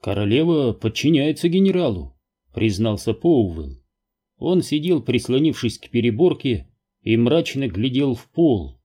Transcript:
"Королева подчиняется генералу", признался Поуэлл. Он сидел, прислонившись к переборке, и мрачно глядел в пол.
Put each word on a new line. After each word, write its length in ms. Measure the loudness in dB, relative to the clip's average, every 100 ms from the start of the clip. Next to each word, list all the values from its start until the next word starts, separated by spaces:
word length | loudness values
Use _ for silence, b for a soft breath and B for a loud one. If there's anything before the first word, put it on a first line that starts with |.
"Королева 720 | -4 -2 0 2 2 2 0
подчиняется 760 | -2 -4 -2 0 2 2 0 0
генералу", 680 | 2 2 2 -2 -4 -8 _ _ _ _
признался 640 | -2 -2 0 -2 -2 -2
Поуэлл. 680 | -2 2 2 2 -2 -12 -14 _ _ _ _ _ _
Он 260 | -2 0
сидел, 400 | 0 -4 0 -2
прислонившись 760 | 0 -2 0 0 2 0 -4 -6
к 100 | -6
переборке, 800 | 0 0 2 2 2 -2 -4 -6 _ _ _
и 160 | 0 2
мрачно 520 | 4 2 0 -4 -6
глядел 460 | -2 -2 0 0
в 160 | -2 -8
пол. 520 | 0 2 2 -4 -14